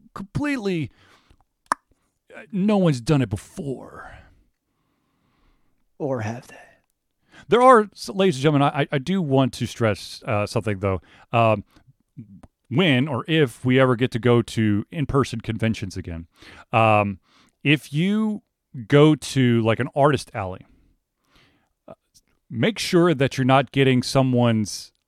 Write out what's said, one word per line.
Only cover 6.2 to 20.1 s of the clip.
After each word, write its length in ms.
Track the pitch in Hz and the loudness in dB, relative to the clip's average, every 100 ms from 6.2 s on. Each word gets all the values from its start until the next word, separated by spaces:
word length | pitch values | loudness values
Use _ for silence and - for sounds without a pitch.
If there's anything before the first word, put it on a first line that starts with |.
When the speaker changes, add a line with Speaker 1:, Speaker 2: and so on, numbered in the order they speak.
Speaker 2:
have 260 | 107 120 - | -6 -10 -16
they? 80 | - - _ _ _ _ _ _ - - | -20 -20 _ _ _ _ _ _ -20 -2
Speaker 1:
There 120 | 220 | 2
are, 280 | 254 240 208 | 6 6 4
s-, 160 | - - | -8 -12
ladies 280 | 196 190 131 | -2 0 2
and 60 | |
gentlemen, 180 | 151 143 143 | 0 2 0
I, 80 | 151 | 0
I, 60 | 135 | -4
I 40 | 143 | -4
do 220 | 131 190 | -4 -4
want 300 | 151 131 131 | 0 0 0
to 120 | - 120 | -2 -10
stress, 580 | - 113 95 - - - | -2 -2 -2 -8 -16 -6
uh, 200 | 104 104 | -4 -2
something, 340 | 117 107 95 | -4 -4 -4
though. 220 | 98 92 _ - - | -2 -4 _ -20 -4
Um, 320 | 120 113 104 - _ _ _ _ - 104 98 - _ - | 0 2 2 -4 _ _ _ _ -20 -20 -20 -20 _ -6
when 400 | 120 185 123 156 | 0 2 2 0
or 160 | 120 - | -4 -2
if 380 | 160 135 - 127 | 0 0 -2 0
we 160 | 127 | 4
ever 160 | 131 117 | 4 2
get 140 | 127 | -2
to 80 | 117 | 0
go 220 | 120 120 | 2 2
to 440 | - - 110 101 - | 2 -2 0 0 -4
in-person 500 | 170 139 139 123 117 | -8 -4 -2 -2 -4
conventions 560 | - 101 113 98 95 92 | -8 -4 -4 -4 -8 -10
again, 300 | 90 82 85 _ - - - | -12 -12 -14 _ -20 -20 -4
um, 480 | 113 113 107 101 95 _ _ _ _ 139 | 2 4 4 0 -4 _ _ _ _ -2
if 260 | 151 - | -2 -2
you 520 | 143 185 214 220 208 _ _ _ 139 104 | -4 -2 0 -2 -6 _ _ _ -16 2
go 260 | 143 156 151 | 6 6 4
to, 460 | - 135 123 117 | -2 0 2 2
like, 200 | 110 110 | 0 -2
an 80 | 117 | -2
artist 380 | 147 143 | 0 2